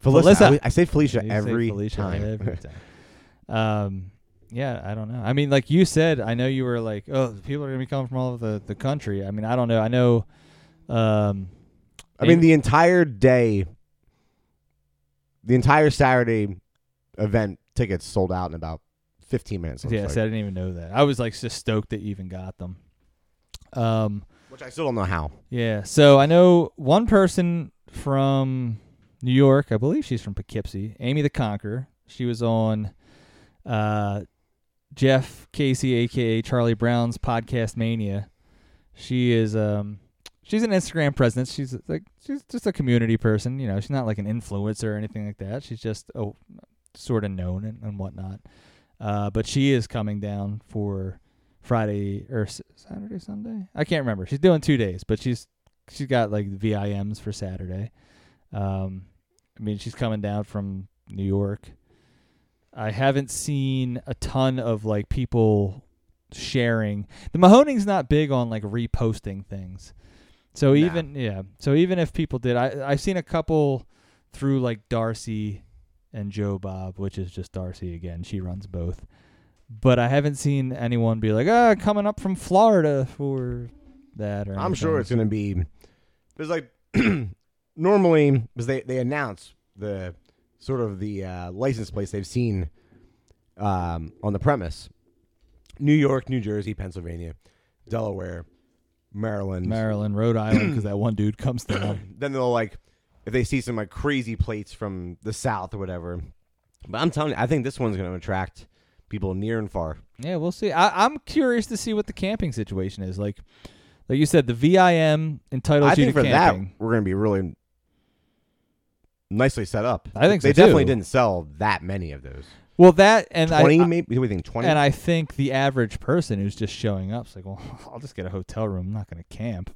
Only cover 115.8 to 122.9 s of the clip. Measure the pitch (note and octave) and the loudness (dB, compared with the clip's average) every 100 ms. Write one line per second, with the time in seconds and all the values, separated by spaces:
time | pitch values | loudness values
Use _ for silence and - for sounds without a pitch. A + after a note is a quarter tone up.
115.8 | C#3+ D3 C3 D3 A#2+ C#3 F3 F#2+ G2 - | 6 6 6 4 4 6 4 2 -6 -6
116.8 | A2+ A#2 F#2+ G2 G#2+ G2 F2+ - _ _ | 0 0 2 0 2 0 -2 -10 _ _
117.8 | _ _ _ _ _ _ _ _ _ _ | _ _ _ _ _ _ _ _ _ _
118.8 | _ _ _ _ _ G#2 C3 A#2 G2 A2 | _ _ _ _ _ 0 2 0 -4 -2
119.8 | A#2+ G#2 - - D#3+ G3 C#3 C#3+ G#3+ - | -2 -4 -6 2 4 4 4 8 10 8
120.8 | C3 A#2+ F2+ C3 A#2 F2+ D2 D2 G#2 F2+ | 4 0 0 2 2 0 -6 -4 -2 0
121.8 | F2+ G2 E2 C#2 C2 C#2 - - _ - | -4 -6 -8 -10 -14 -16 -18 -20 _ 10
122.8 | F3+ | 10